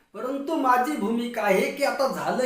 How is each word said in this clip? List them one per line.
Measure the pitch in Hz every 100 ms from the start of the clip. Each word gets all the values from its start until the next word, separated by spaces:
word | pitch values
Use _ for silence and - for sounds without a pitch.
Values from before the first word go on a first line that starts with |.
| _
परंतु | 202 254 277 285
माझी | 311 262 247 247 226
भूमिका | 208 233 240 233
आहे | 208 196 277
की | 277
आता | 262 - 269
झालं | - - 208